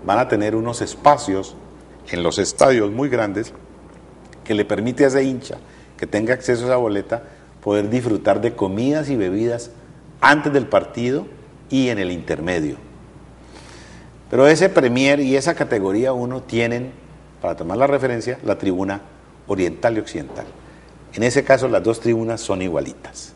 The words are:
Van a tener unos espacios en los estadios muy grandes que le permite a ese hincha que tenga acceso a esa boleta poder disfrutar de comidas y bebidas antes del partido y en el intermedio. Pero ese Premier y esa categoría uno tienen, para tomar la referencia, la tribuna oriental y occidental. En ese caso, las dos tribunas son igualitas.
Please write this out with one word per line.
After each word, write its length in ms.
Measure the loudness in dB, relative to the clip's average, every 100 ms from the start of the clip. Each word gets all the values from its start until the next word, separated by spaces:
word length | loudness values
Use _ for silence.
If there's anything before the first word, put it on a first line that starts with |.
Van 160 | 2 0
a 80 | 2
tener 260 | 0 0
unos 260 | -2 -4 -6
espacios 760 | -8 2 4 4 2 -4 -4 -14 -20 -20 -20 -20 -8
en 140 | -2
los 160 | 0 0
estadios 540 | -2 4 6 6 2
muy 160 | -2 -2
grandes 440 | 0 -2 -4 -6 -12 -20 -20 -20 -20 -20 -20 -20 -20 -4
que 80 |
le 100 | -2
permite 400 | 0 -2 -2 2
a 40 | 4
ese 160 | 4
hincha 340 | 0 -4 -10 -14 -16 -20 -20 -12
que 80 | -4
tenga 280 | -2 0
acceso 300 | -2 0 -2
a 20 | 2
esa 100 | 0
boleta 460 | 2 -2 -4 -8 -8 -20 -20 -10
poder 280 | -2 0 0
disfrutar 500 | -2 0 0 2 2
de 140 | 0
comidas 560 | -2 -2 0 -2 -2 -2
y 60 | -2
bebidas 540 | -2 -2 -2 -4 -10 -20 -20 -20 -20 2
antes 320 | 4 6 4
del 140 | 0 2
partido 600 | 0 0 -6 -2 -2 -6 -18 -20 -20 -4
y 200 | 0 0
en 100 | 0
el 140 | -4
intermedio. 640 | -6 -6 -4 -2 -2 -2 -6 -16 -20 -20 -20 -20 -20 -20 -20 -20 -20 -20 -20 -20 -20 -4
Pero 160 | 4 6
ese 220 | 6 4
Premier 520 | 4 4 2 4 4
y 160 | 2 2
esa 180 | 0
categoría 580 | -2 -2 0 0 0 0
uno 300 | -2 -4 -8
tienen, 500 | -4 -2 -2 -2 -8 -14 -20 -20 -20 -8
para 160 | -6 -6
tomar 220 | -6 0
la 80 | 2
referencia, 520 | 2 0 -2 -6 -6
la 140 | -4 -2
tribuna 420 | -2 -2 -4 -6 -10 -20 -20 -20 -6
oriental 500 | -2 -2 0 -2 -2
y 40 |
occidental. 460 | -6 -12 -12 -14 -16 -18 -20 -20 -20 -20 -16
En 80 | -2
ese 220 | 2 2
caso, 240 | 4 4 4
las 140 | 2
dos 180 | 2 0
tribunas 400 | 0 0 -2 -6
son 220 | -4 -4
igualitas. 720 | -2 -4 -6 -12 -20 -20 -20